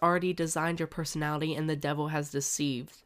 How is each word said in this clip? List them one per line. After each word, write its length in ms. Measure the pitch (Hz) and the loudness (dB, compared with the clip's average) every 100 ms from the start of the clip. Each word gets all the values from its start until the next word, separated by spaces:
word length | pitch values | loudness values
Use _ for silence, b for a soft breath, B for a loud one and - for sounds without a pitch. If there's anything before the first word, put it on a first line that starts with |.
already 300 | 170 175 185 | 4 4 2
designed 480 | 175 160 160 165 170 | 0 0 0 0 0
your 80 | 160 | -4
personality, 680 | - 156 156 151 151 160 | -4 -4 -2 0 0 0
and 160 | 151 156 | 0 0
the 60 | 147 | 0
devil 320 | 143 147 151 | 0 0 0
has 240 | 156 147 | -2 -2
deceived 720 | 139 139 - 147 123 123 - | -2 -2 0 0 0 -6 -14